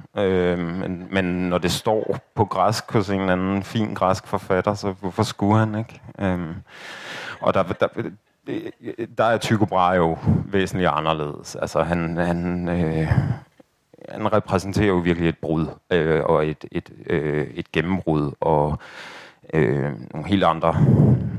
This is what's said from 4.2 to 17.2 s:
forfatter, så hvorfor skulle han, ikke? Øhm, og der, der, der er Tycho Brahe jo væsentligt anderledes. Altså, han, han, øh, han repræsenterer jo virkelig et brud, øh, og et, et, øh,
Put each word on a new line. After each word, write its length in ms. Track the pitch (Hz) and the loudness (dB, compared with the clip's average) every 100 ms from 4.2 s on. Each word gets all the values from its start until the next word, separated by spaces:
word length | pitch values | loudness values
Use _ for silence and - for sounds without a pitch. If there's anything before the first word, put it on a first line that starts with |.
| - | -2
forfatter, 460 | 98 - 92 104 | -6 0 0 2
så 180 | 101 101 | -2 -4
hvorfor 320 | 92 98 - | -6 -4 -2
skulle 360 | - - 101 110 | -2 0 2 4
han, 160 | 110 107 | 2 -2
ikke? 260 | 113 - - - | -8 -12 -18 -4
Øhm, 360 | 98 90 82 90 - - - - - - - - | -2 -2 -4 -10 -14 -18 -18 -16 -14 -12 -12 -8
og 120 | - | -2
der, 100 | 98 | -2
der, 240 | 90 90 95 - 82 101 _ _ - 117 110 - 120 - 113 120 | -2 -2 -4 -4 -10 -12 _ _ -10 -10 -10 -12 -12 -10 -8 0
der 60 | |
er 140 | 113 110 | 0 0
Tycho 280 | - 110 107 | 0 2 2
Brahe 300 | 92 90 92 | 4 4 4
jo 220 | 82 82 - - - | 2 0 0 0 0
væsentligt 440 | 98 92 92 87 | -2 -2 0 0
anderledes. 640 | 73 80 78 73 73 - - | 2 0 -2 -4 -8 -12 -8
Altså, 280 | - 80 | -2 0
han, 340 | 80 87 82 85 | 0 0 0 0
han, 520 | 87 85 87 87 87 | 0 0 -2 -2 -2
øh, 420 | 87 80 80 78 - - - - - _ _ _ - - | 0 0 0 2 2 0 -4 -10 -20 _ _ _ -20 -14
han 240 | - 107 | -6 0
repræsenterer 540 | 104 - 95 95 90 104 | 0 2 0 0 2 4
jo 100 | 90 | 4
virkelig 320 | 87 85 85 | 2 2 2
et 80 | 80 | 0
brud, 300 | 78 80 76 - - | -2 0 -2 -6 0
øh, 340 | 90 80 78 - | 2 4 2 4
og 220 | 78 78 | 2 2
et, 180 | 76 - | -4 -8
et, 180 | 87 - - - | -8 -8 -10 -2
øh, 420 | 85 | 0